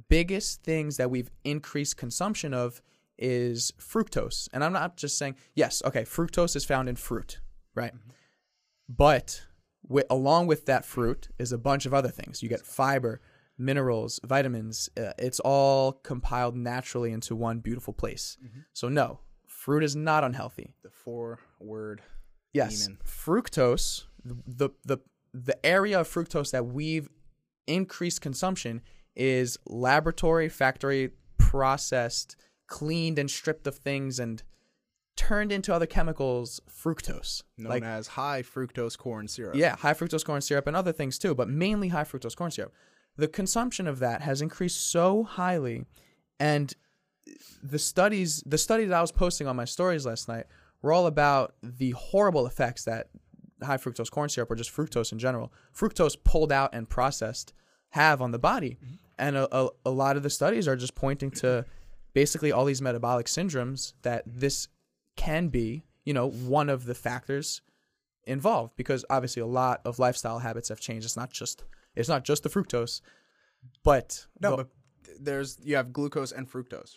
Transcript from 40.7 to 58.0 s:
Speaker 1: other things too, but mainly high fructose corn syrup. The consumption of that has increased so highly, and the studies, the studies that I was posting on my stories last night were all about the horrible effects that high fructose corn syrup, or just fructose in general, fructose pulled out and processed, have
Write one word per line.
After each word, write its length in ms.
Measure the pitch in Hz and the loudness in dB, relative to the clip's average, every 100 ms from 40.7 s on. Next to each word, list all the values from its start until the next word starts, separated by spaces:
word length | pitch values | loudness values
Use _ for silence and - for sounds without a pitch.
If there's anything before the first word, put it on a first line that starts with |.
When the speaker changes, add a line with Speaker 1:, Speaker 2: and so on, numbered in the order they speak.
| 165 | 0
Speaker 1:
other 160 | 180 | 0
things 260 | 156 135 - | -2 -4 -2
too, 160 | 196 | 0
but 140 | 135 113 | 2 2
mainly 400 | 147 185 214 185 | 2 2 2 0
high 140 | 160 | -2
fructose 300 | 151 131 113 | -2 -6 -8
corn 160 | - 170 | -6 -6
syrup. 220 | - - _ _ _ _ - | -6 -8 _ _ _ _ -2
The 120 | 156 | -2
consumption 580 | 156 190 233 247 - 175 | 0 -2 0 0 -2 -4
of 120 | 131 | 0
that 240 | 123 117 | 0 0
has 180 | 143 135 | -2 -2
increased 480 | 156 - 180 - - | -2 -2 -2 -2 0
so 340 | 170 180 208 | 4 4 4
highly, 600 | 226 - 180 175 127 117 - _ _ _ _ - | 0 -2 0 0 -2 -4 -8 _ _ _ _ 0
and 320 | 151 147 139 - _ _ _ _ - - - - | 2 2 0 -6 _ _ _ _ -20 -20 -20 -16
the 160 | 135 147 | -6 -4
studies, 640 | - - 202 208 175 151 139 | 0 4 4 4 0 -2 -2
the 120 | 156 | 0
studies 300 | - 226 208 | 2 2 4
that 100 | 170 | 2
I 20 | |
was 120 | 170 | 2
posting 340 | - 180 - 139 | 4 2 2 -4
on 80 | 127 | -4
my 80 | |
stories 420 | 120 - 180 160 131 | -4 0 0 0 -2
last 220 | 113 - | -6 -6
night 180 | 113 - _ _ _ | -8 -10 _ _ _
were 120 | 143 | 2
all 140 | 170 175 | 4 4
about 480 | 151 147 139 127 - | 4 6 6 2 -4
the 300 | 117 123 131 | -14 -4 -2
horrible 540 | 117 - 196 208 156 120 | -2 0 4 6 4 0
effects 380 | - 120 120 | 0 -2 -2
that 240 | - 113 - - _ _ - - | -6 -6 -8 -16 _ _ -20 -10
high 140 | 131 135 | -4 -2
fructose 340 | 135 117 113 | -2 -6 -6
corn 180 | - 147 | -2 -2
syrup, 220 | - 113 | -2 -2
or 60 | 113 | -4
just 180 | 117 | -6
fructose 380 | - 160 120 110 | -4 -2 -2 -2
in 60 | 110 | -2
general, 340 | 127 123 117 _ _ - | -2 -2 -6 _ _ -2
fructose 400 | 208 - 156 - | -2 2 2 4
pulled 260 | - 160 151 | 6 6 6
out 240 | 139 135 | 4 2
and 140 | 117 113 | 0 -4
processed, 640 | - 131 - 110 - - - _ _ _ | 0 0 0 -4 -6 -12 -18 _ _ _
have 300 | 156 | 4